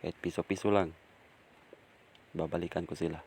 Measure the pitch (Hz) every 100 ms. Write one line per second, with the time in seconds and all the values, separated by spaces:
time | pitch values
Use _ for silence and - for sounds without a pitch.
0 | 80 - 90 85 82 98 104 101 87 -
1 | - - - - - - - - - -
2 | - - - 80 80 82 85 87 85 78
3 | 85 80